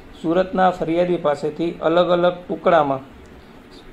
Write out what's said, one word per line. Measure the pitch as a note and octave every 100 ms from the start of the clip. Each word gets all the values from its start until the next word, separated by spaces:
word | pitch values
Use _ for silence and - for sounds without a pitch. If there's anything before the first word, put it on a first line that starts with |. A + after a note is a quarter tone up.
| - -
સુરતના | D#3+ F3 F#3 F#3 F#3
ફરિયાદી | F3+ D#3+ E3 F3 E3+
પાસેથી | D3 C#3+ D3+ D3+ E3+ -
અલગ | D#3+ E3+ E3+
અલગ | F3 F3 F3 -
ટુકડામાં | D#3+ F#3 E3+ C#3+ C3+ - - - - - - - - -